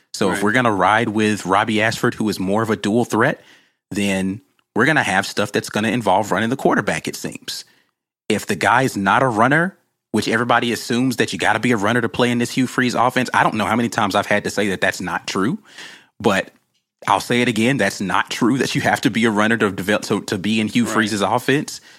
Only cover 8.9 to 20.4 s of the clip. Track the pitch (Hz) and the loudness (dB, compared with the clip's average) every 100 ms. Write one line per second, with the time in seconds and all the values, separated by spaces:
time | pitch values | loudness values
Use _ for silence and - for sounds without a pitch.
8.9 | 104 98 110 131 107 123 151 180 - _ | 0 0 2 2 2 2 2 0 -6 _
9.9 | _ _ 107 104 113 120 120 120 107 - | _ _ -2 0 0 2 2 0 -2 -2
10.9 | 120 131 117 110 92 87 107 123 117 101 | 0 0 0 -2 0 0 2 2 2 2
11.9 | 120 113 - 120 120 117 - 127 - 123 | 0 0 0 0 0 -2 0 -2 0 0
12.9 | - 120 131 123 101 160 110 95 113 117 | 2 2 0 0 2 2 0 0 0 0
13.9 | - 101 104 95 104 - - 104 92 95 | 0 0 0 0 0 -2 -2 -2 0 0
14.9 | - 90 87 - 101 104 208 - - - | -2 -4 -6 -6 -2 -2 -2 -10 -20 -20
15.9 | - _ - 117 95 - - _ _ _ | -20 _ -4 0 0 -2 -10 _ _ _
16.9 | _ - 98 - 120 123 107 117 139 98 | _ -2 -2 0 0 0 0 0 2 0
17.9 | - 98 92 - - 113 131 - 135 104 | -2 -2 -2 -2 0 2 2 0 -2 0
18.9 | 104 127 110 113 104 107 113 107 92 92 | 0 0 2 2 2 2 2 0 -2 -2
19.9 | 107 - 107 - 107 | -2 -2 -4 -4 -4